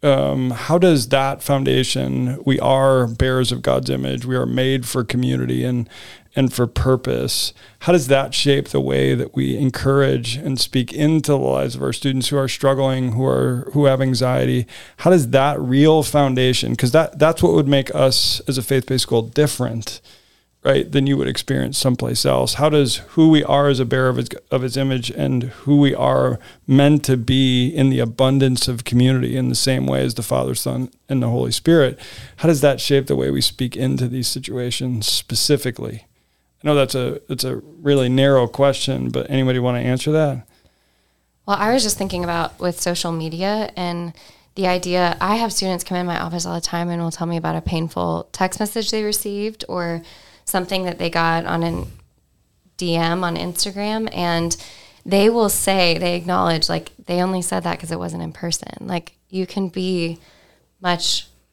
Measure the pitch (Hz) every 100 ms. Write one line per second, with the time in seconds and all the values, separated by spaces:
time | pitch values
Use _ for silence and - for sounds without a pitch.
0 | 147 135 139 139 127 120 - 170 185 156
1 | 117 135 135 139 - 139 135 131 131 131
2 | 131 131 127 135 - 131 - 135 135 131
3 | 120 113 131 127 123 123 123 131 127 131
4 | 135 131 123 127 123 123 131 135 120 131
5 | 117 123 127 131 127 127 123 123 117 -
6 | - - _ - 131 - 117 - - 131
7 | 127 120 127 - - - - _ - 175
8 | 131 135 135 127 143 139 139 - 67 67
9 | 67 67 - - 131 131 139 - 135 139
10 | 135 135 117 120 156 131 - 131 123 -
11 | 147 160 147 139 131 131 135 123 135 120
12 | 139 131 120 143 135 - 139 135 135 131
13 | 127 113 131 131 127 123 - 147 143 131
14 | 131 123 127 127 127 127 120 - - _
15 | - 180 123 131 139 147 135 131 151 160
16 | 147 147 139 127 127 123 120 117 127 143
17 | 160 - 151 165 170 165 139 139 131 -
18 | 135 - - - - 123 113 135 123 131
19 | - 120 113 131 147 - 123 117 107 -
20 | _ - _ _ _ _ - 135 123 139
21 | 139 139 - 65 - 135 131 - 135 123
22 | 120 120 139 131 123 - 147 151 135 -
23 | - - 160 156 143 139 143 131 123 131
24 | 131 123 120 - _ 139 131 131 135 131
25 | 120 - 143 131 120 - - 143 143 131
26 | 131 131 127 117 - - - 135 143 151
27 | 147 131 113 131 131 127 123 156 135 131
28 | 120 113 131 135 135 127 - 120 - 123
29 | 127 131 123 127 127 120 - 131 131 135
30 | 127 117 123 135 127 123 - 127 127 _
31 | _ 135 120 120 123 117 - 165 131 135
32 | - - - - 160 151 143 131 - 139
33 | 135 135 131 139 127 - 127 - 131 135
34 | 127 127 117 - 131 131 123 120 127 123
35 | 104 - - 117 - 143 127 - 117 117
36 | _ _ _ _ _ _ 147 147 131 135
37 | 123 - _ 127 127 131 - 175 147 143
38 | 127 127 135 139 120 - 139 135 - 131
39 | 127 120 - 135 131 127 123 123 123 127
40 | 139 156 151 131 - _ _ _ _ _
41 | _ _ _ _ - 202 208 254 220 202
42 | 196 180 175 170 160 - 180 170 - 175
43 | 175 165 160 165 190 214 214 - 175 170
44 | 170 165 - _ _ - 185 180 180 180
45 | 175 170 180 220 233 - 190 180 - 180
46 | 180 170 170 175 170 170 - 170 175 170
47 | 170 165 170 170 160 165 165 165 165 -
48 | 175 165 - - 190 190 208 233 214 220
49 | 214 208 208 202 208 214 - 180 170 165
50 | 165 - - _ - 190 180 190 185 170
51 | 170 170 165 165 170 170 170 170 - -
52 | _ _ _ _ _ _ _ _ 180 165
53 | 165 170 180 165 175 175 202 196 208 220
54 | 220 - 175 170 170 165 - - - _
55 | - 196 208 233 214 - - 190 175 165
56 | 175 175 170 180 180 160 - 165 165 _
57 | - 175 180 185 180 185 170 170 165 165
58 | 175 165 165 160 170 165 - - - 180
59 | - _ _ 185 185 - 190 180 185 185
60 | 165 165 _ _ _ _ _ _ 180 175
61 | - - - _ _